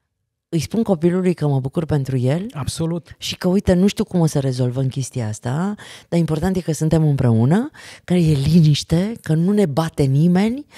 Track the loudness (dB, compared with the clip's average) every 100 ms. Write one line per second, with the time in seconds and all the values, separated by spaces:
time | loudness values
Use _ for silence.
0 | _ _ _ _ _ -6 -4 -4 -2 0
1 | 0 0 0 0 0 -2 -2 -6 -2 -2
2 | -2 -2 0 -2 -4 -8 -8 -6 -6 -6
3 | -10 -12 -12 -4 -2 0 2 2 2 0
4 | -2 0 0 0 -2 -2 -2 -2 -4 -4
5 | -6 -6 -6 -6 -6 -4 -4 -8 -14 -20
6 | -4 -2 0 -2 -2 -2 -4 -2 0 2
7 | 2 2 2 4 4 2 0 -8 -20 -14
8 | -2 0 2 2 4 4 6 4 0 -2
9 | -2 -4 -2 0 2 2 0 0 -2 -2
10 | 0 2 4 2 0 -2 -10